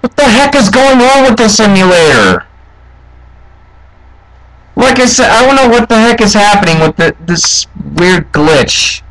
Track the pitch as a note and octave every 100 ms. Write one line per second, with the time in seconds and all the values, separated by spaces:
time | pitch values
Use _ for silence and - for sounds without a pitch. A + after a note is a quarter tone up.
0 | B3 - C#4 A3 C#4 C#4+ G3+ B3+ C4+ C4
1 | B3 C4+ B3+ A3 A3 G3 G#3+ F#3+ F#3 F3
2 | D#3 B2+ G2 F2 - - - - - -
3 | - - - - - - - - - -
4 | - - _ - - - - - B3+ B3
5 | B3 - B3 A3+ B3+ C#4 B3+ A#3+ A#3 A3+
6 | A#3 A3+ G#3 G#3 G3+ G3+ F3+ D#3+ D#3 -
7 | C3 - E3 E3+ - - - - C#3+ D3+
8 | F3+ F3+ - D3 D3+ D3 A#2+ - - -
9 | -